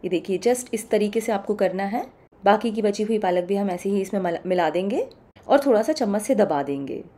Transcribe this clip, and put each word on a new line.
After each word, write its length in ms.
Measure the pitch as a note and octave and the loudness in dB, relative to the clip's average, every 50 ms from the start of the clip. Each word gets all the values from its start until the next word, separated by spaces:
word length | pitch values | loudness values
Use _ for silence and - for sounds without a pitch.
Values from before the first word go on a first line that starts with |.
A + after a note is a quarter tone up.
| - | -4
ये 60 | F3+ | -2
देखिए 280 | F3+ E3+ D#3+ - F#3+ | -4 -4 -2 -2 -4
just 360 | F3+ - A#3+ B3+ B3 B3 - - | 0 2 0 0 0 -2 -6 -6
इस 160 | G#3+ G#3+ - | -6 -2 0
तरीके 320 | - G#3+ G#3 G#3 G#3 A3+ | 0 0 0 0 0 -2
से 100 | G#3+ - | -2 0
आपको 240 | A3 G3 G3+ - G#3 | -2 -2 -2 -4 0
करना 280 | G3+ G3+ F#3 - F#3+ G3 | 0 0 0 0 -2 -4
है। 240 | G3 G3 - - - - _ - _ _ _ - | -4 -4 -6 -6 -8 -14 _ -20 _ _ _ 4
बाकी 260 | G3 G#3 G#3 G#3+ A#3 | 4 4 4 2 -2
की 100 | G#3 A3 | -2 0
बची 220 | G#3 G#3 G3+ G#3 G#3+ | 0 0 0 0 -2
हुई 160 | G#3+ A#3 G#3+ | 0 0 0
पालक 240 | G3+ F#3 F3+ F3+ F3 | 2 2 0 0 0
भी 120 | F3 G3 | 0 -2
हम 140 | G3 G3+ G3 | 0 0 -2
ऐसे 200 | F3 F3+ - G3 | -4 -4 -2 -2
ही 120 | G3+ G3+ | 0 0
इसमें 200 | F#3+ F#3+ - G3 | 0 0 -2 -2
मल-, 240 | F#3 F3 E3+ - - | -2 -2 -4 -4 -2
मिला 240 | F#3 F#3 F3+ E3+ D#3 | 0 0 2 2 2
देंगे 400 | D#3 F3 F#3 G3+ A3+ E4+ C5 - - - - _ _ - - | 0 0 -2 0 -2 -2 -4 -6 -10 -20 -20 _ _ -20 0
और 120 | - C4 C#4+ C#4 | 2 2 4 4
थोड़ा 160 | C#4 A#3 G#3 | 4 4 4
सा 120 | A3 D#4 D#4 | 4 2 0
चम्मच 280 | - B3+ G3+ G3+ G#3+ | 0 0 0 0 -2
से 140 | G#3 - - | 0 0 2
दबा 280 | G3+ G3 - D#3 C#3+ C#3 | 2 2 2 2 -2 -2
देंगे 400 | C#3 C#3 C#3 C#3 C3+ C#3+ C#3 - E3+ _ | -2 -4 -6 -6 -8 -8 -10 -12 -14 _